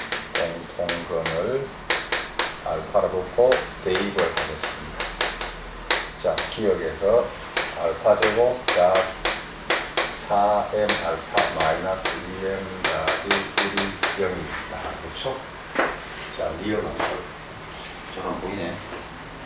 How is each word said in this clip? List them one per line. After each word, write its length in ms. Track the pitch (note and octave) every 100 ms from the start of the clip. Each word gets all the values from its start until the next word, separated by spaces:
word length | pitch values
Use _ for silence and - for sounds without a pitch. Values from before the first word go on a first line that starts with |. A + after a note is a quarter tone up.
| - - - D#2+ E2+ E2+ E2+ -
공통근을 920 | F2 E2 E2+ E2 E2 E2 G#2+ C3+ C3+ - - - - - - - - -
알파라 440 | - E2 D#2 G2+ F2+
놓고 420 | F#2 F2+ - B2+ B2+ - -
대입을 360 | F#2+ F#2 G2+ F#2+
하겠습니다. 480 | E2+ - D#2+ D2+ - - D#2+ - - - - - - - - - - - - -
자, 140 | F2 D#2 -
기억에서 760 | - G#2 F2 D#2+ D2+ G2 A#2+ - - - - - -
알파 380 | E2+ D#2+ A2 G#2
제곱 400 | G#2+ G#2+ B2 B2 -
자 240 | F2 F2+ F#2+ - - - - - - - - - - - - -
사 400 | G2+ G#2 G#2 -
엠 120 | G#2+ G#2 - E2
알파 480 | E2 - - - D#2+
마이너스 480 | D#2 E2 F#2 F#2+ -
이 380 | - F#2 F#2 F#2+
엠 360 | F#2+ F#2+ F#2+
더하기 460 | - - F#2+ - G2 G2+ G2 -
일이 580 | G2+ G2+ G2 G2 - G2
영입니다. 560 | F#2 F#2 - - - - - -
그렇죠? 360 | - - C3+ B2+ - - - - - - - - - -
자, 140 | E2 D#2
리은 140 | G#2 G#2+
한번 220 | - - - - - - - - - - - - -
잘 120 | - F#2
안 140 | F2
보이네. 320 | F2+ G2 D#2+ - - - - - - -